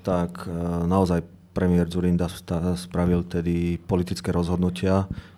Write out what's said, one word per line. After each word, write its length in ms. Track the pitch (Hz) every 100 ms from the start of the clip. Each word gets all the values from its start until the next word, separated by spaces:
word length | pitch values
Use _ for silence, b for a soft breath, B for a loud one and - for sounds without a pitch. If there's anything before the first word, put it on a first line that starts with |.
| -
tak, 380 | 90 87 -
e, 80 | 90 85 87 85
naozaj 400 | 87 95 90 85 82 - -
premiér 360 | - 90 87 82
Dzurinda 400 | 90 90 87 87
sta-, 480 | - - 87 87 87
spravil 480 | - 90 87 87 87
tedy 560 | 87 85 85 87 85 -
politické 440 | 90 87 87 -
rozhodnutia, 800 | 87 85 87 90 87 95 95 98 B B